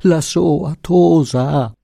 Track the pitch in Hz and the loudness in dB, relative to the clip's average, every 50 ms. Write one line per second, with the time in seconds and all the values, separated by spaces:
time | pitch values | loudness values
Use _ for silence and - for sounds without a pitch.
0 | _ 190 175 160 147 - - - 170 175 151 147 - - 151 - _ - 170 180 | _ 2 2 2 0 -4 -4 -2 0 0 0 -2 -2 -6 -10 -10 _ -2 2 2
1 | 175 175 170 165 147 123 - 131 127 135 147 147 131 113 107 _ | 4 4 4 2 2 0 -2 -4 -2 -2 -2 -2 -4 -4 -8 _